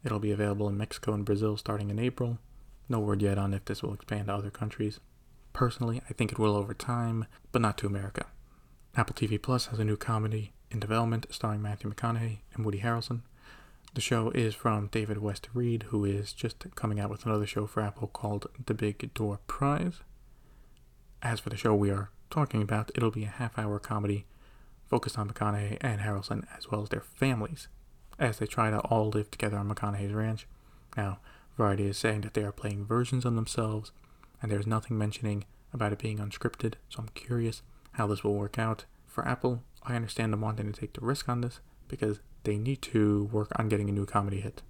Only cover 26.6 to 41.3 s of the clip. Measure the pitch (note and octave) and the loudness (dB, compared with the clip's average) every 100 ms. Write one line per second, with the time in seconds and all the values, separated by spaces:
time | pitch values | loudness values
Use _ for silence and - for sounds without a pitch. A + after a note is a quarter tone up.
26.6 | - G#2+ G#2 A2 - - C3+ A#2+ G#2 D#3+ | -4 -4 -2 -4 -6 0 2 2 -2 -6
27.6 | - - - - - - C3+ G#2+ G#2+ - | -12 -18 -20 -20 -20 0 0 2 -2 2
28.6 | A2 G#2+ - A2+ G#2+ G#2+ G#2 - A2 G#2 | 4 4 4 4 4 2 -2 -2 0 0
29.6 | G2+ G#2 G#2 G2+ G2+ G#2 A2 A2 - - | -2 -2 -2 -2 -2 0 0 -2 -6 -20
30.6 | - - - - G2 G2 - - - - | -20 -20 -10 -2 -2 -4 -10 -20 -18 2
31.6 | G#2+ G2 G2+ G2 A2+ G#2+ G#2 - G#2 - | 4 4 2 2 0 0 0 0 -2 -4
32.6 | - G2+ G2+ A#2 A#2+ C3 B2 A2+ A2 - | -4 -4 0 0 2 2 2 0 0 0
33.6 | A2 A2 G#2+ - - - - - A2 G#2 | 0 -2 -6 -16 -20 -20 -20 -8 -2 0
34.6 | G#2 A2 - A2 G#2 - G#2+ G2+ - - | 2 0 2 0 0 0 -2 -2 -4 -16
35.6 | - B2+ G#2+ G#2 A2 G#2+ G#2 - A#2 - | -12 -2 0 0 -2 -4 -6 -2 -2 0
36.6 | A2+ - - - A2 - - A#2+ A#2 A2+ | -4 -4 -14 -10 -10 -10 -4 0 0 -2
37.6 | - - - - G#2 G2+ G#2 G2+ G2+ - | -12 -20 -14 -2 2 2 2 2 0 0
38.6 | A2+ A2+ - - - - - B2 B2+ A#2+ | 0 0 -6 -20 -10 -4 -2 0 0 0
39.6 | - - - A#2+ A2+ - A2+ G#2+ G#2+ A2 | -6 -16 -4 -2 -2 0 2 2 0 0
40.6 | G#2+ G#2+ - - A#2 - - | -2 -4 -8 -4 -2 0 0